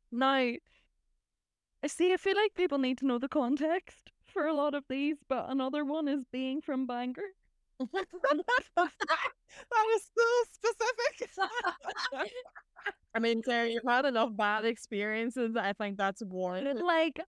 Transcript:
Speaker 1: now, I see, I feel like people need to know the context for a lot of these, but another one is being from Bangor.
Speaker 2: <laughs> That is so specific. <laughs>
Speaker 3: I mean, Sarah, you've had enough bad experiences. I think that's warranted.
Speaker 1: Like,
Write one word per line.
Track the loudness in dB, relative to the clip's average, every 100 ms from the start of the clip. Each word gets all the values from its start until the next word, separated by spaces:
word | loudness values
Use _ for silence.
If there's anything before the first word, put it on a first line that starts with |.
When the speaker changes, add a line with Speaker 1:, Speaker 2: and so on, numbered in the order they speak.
| _
Speaker 1:
now, | 0 2 4 2 -2 -12 _ _ _ _ _ _ _ _ _ _ _
I | -6
see, | 2 2
I | 4
feel | 2 2
like | 2 0
people | 0 2
need | 0 0
to | 0
know | 0
the | 0
context | 0 2 2 2 0 -4 -16 -20 _
for | _ -2 0
a |
lot | 2 0 -2
of | -4
these, | -2 -2 -2 -2
but | -4 -2
another | -2 0 -2
one | -2 -2 0
is | -2 -4
being | -4 -4 -4
from | -4 -2 -2
Bangor. | -4 -6 -6 -10 -12 _ _ _ -10
Speaker 2:
<laughs> | -6 -4 -6 -2 0 0 2 0 0 0
That | 0 -2 -2 -2 -2 -8 _ -20 -2 2 4 2
is | 2 2
so | 4 4 2
specific. | -2 -2 0 0 0 -2 -2 -8 -4 -2 -2 -4 -4 -8 -8 -6
<laughs> | -4 -6 -8 -14 -20 -20 -12 -10 -10 _
Speaker 3:
I | 0
mean, | 2 2
Sarah, | 0 0 2
you've | 0 2
had | 4 4
enough | 2 0 2
bad | 0 2
experiences. | 0 -2 -6 -4 -2 -2 -2 -2 -2 0
I | -2
think | -2 -4 -2
that's | -2 -2
warranted. | -8 -4 -2 -2 -2 0
Speaker 1:
Like, | 2 2 2 -2